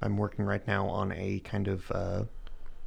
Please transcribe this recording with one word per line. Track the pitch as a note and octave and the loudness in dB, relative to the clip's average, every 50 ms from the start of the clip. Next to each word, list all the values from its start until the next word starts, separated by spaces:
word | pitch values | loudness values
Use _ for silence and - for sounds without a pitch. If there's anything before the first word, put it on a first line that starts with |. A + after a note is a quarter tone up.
I'm | A2 G#2+ G#2 G2+ | 0 2 2 2
working | G#2 G2+ - - G#2 | 2 2 0 0 0
right | G2 G2+ G2+ - | 2 0 0 2
now | - G2+ G2 G2 F#2+ | 2 2 2 2 2
on | F2+ G2+ G2 G2 | 2 2 0 0
a | F2+ E2+ G2 G2 G2 F#2+ | 0 -2 -2 -2 -2 -2
kind | - - - G2+ G2 G2 | -2 -2 0 0 2 2
of, | F#2+ F#2 - - | 0 0 -2 -2
uh, | - F#2 F#2 F#2 F#2 F#2+ G#2+ - - - - - - - - - - - - | -2 0 0 0 0 0 0 -2 -4 -6 -6 -6 -4 -4 -4 -4 -4 -4 -4